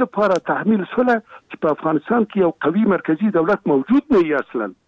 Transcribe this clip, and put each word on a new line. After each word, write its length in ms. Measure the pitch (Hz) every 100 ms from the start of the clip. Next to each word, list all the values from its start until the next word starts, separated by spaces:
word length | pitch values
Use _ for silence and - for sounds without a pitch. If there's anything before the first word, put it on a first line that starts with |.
لپاره 340 | 254 - 208 175 -
تحمیل 340 | 151 160 220 175
شوله 240 | - 247 226
چې 380 | - - - -
په 80 | 165 147
افغانستان 440 | 160 156 - 233 208
کې 80 | 202 175
یو 60 | - -
قوي 160 | 185 220
مرکزي 400 | 175 - 156 214 180
دولت 280 | 165 202 -
موجود 440 | 143 135 269 - 220
نه 60 |
وي 160 | 160 143
اصلاً. 320 | - 127 101 92